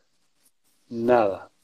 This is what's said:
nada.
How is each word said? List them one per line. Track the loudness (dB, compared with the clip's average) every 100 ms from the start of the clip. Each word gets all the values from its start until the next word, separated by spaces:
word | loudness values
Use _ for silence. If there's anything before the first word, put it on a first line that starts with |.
| _ _ _ _ _ _ _ _ -14
nada. | -4 0 2 2 -4 -14 _